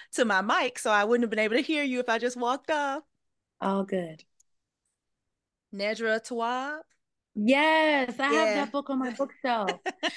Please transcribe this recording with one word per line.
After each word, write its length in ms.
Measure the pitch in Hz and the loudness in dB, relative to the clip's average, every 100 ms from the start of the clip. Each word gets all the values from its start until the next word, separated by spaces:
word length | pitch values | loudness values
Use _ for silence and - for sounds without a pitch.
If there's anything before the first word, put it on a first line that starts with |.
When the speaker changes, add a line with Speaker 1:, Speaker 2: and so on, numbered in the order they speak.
| - | -8
Speaker 1:
to 100 | - | 0
my 180 | 233 190 | 2 2
mic, 360 | 202 330 269 - | 2 0 0 -2
so 140 | 233 | 2
I 100 | 208 | 2
wouldn't 220 | 208 240 | 4 2
have 60 | 240 | 2
been 100 | 214 | 0
able 160 | 214 240 | 0 0
to 60 | |
hear 200 | 302 302 | 0 -2
you 160 | 285 254 | -2 -2
if 100 | 240 | -2
I 100 | 226 | -2
just 180 | 240 240 | -2 -2
walked 340 | 240 269 - | -2 -2 -2
off. 320 | 302 285 277 - _ _ _ _ - | -2 -2 -4 -10 _ _ _ _ -6
Speaker 2:
All 220 | 196 196 | -2 -2
good. 400 | 196 190 170 160 _ _ _ _ _ _ _ _ _ _ _ _ _ _ _ | -2 -4 -6 -12 _ _ _ _ _ _ _ _ _ _ _ _ _ _ _
Speaker 1:
Nedra 460 | 196 202 214 226 220 | -6 -4 -2 0 -2
Tawwab? 560 | - 240 226 247 269 302 - _ _ _ _ | -2 -4 -2 -2 -6 -8 -12 _ _ _ _
Speaker 2:
Yes, 840 | - 214 269 311 320 311 285 247 240 | -2 2 4 6 4 4 2 0 -2
I 60 | 277 | 2
have 60 | |
Speaker 1:
Yeah. 220 | 302 320 | 4 2
Speaker 2:
that 180 | 302 285 | 2 -2
book 160 | - - | -4 -4
on 100 | 269 | -4
my 120 | 254 | -4
Speaker 1:
<laughs> 80 | 233 | -4
Speaker 2:
bookshelf. 640 | 277 - 262 233 196 175 - - 330 | -6 -4 -2 -2 -2 -4 -6 -4 -6